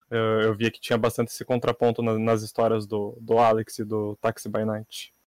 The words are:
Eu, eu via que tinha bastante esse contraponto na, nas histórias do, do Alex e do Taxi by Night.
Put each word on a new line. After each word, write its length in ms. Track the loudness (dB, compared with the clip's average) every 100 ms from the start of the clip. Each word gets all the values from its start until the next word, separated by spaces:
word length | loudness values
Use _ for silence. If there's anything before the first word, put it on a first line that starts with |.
| _
Eu, 320 | 0 2 2
eu 120 | 2 2
via 140 | -2
que 100 | -2
tinha 180 | -2 0
bastante 320 | 2 0 -4
esse 140 | -6 -4
contraponto 560 | -2 -2 0 0 2
na, 180 | 0 0
nas 220 | 2 0
histórias 420 | 0 0 2 0 -2
do, 320 | -4 -4 -8
do 160 | 2 4
Alex 400 | 6 4 0 -8
e 60 | -4
do 300 | -4 -4 -2
Taxi 320 | -4 -4 -4
by 160 | -2 -2
Night. 480 | -4 -8 -16 -16 _ _